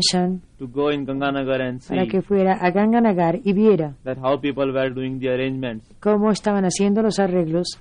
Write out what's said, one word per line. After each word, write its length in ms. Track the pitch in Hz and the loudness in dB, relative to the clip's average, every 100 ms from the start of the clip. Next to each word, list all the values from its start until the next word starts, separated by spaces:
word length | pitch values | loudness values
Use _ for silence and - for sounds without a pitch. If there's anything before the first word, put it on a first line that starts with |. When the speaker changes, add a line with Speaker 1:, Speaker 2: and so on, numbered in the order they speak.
| 202 | 2
Speaker 1:
Chand, 280 | 180 180 185 - - | 0 -2 -4 -10 -16
Speaker 2:
to 80 | 131 | -10
go 220 | 127 147 | -2 -2
in 160 | 147 135 | -2 -4
Ganganagar 540 | 135 139 139 131 131 | -4 -2 -2 -2 -2
and 200 | 127 127 - | -2 -6 -4
Speaker 1:
para 160 | 180 | -2
Speaker 2:
see 40 | 185 | 0
Speaker 1:
que 140 | 190 | -2
fuera 320 | - 202 190 190 | 0 2 2 2
a 100 | 180 | 0
Ganganagar 640 | 185 214 233 226 180 165 170 | 2 2 2 2 2 0 0
y 100 | 196 | 0
viera 360 | 190 220 185 156 135 123 | 4 4 4 0 -6 -10
Speaker 2:
that 120 | 127 | -4
how 200 | 131 143 | -2 0
people 340 | 143 135 135 131 | -2 -2 -2 0
were 120 | 131 | -2
doing 300 | 127 131 131 | -4 -6 -4
the 80 | 131 | -2
arrangements 600 | 127 135 131 127 110 - - | -2 -2 -4 -6 -8 -14 -4
Speaker 1:
cómo 320 | 208 208 214 | 0 2 2
estaban 320 | 196 214 202 185 | 0 0 0 0
haciendo 360 | 175 202 202 | 0 0 2
los 180 | 220 196 | 0 0
arreglos 480 | 196 180 160 165 180 - | 0 0 0 -2 -4 -10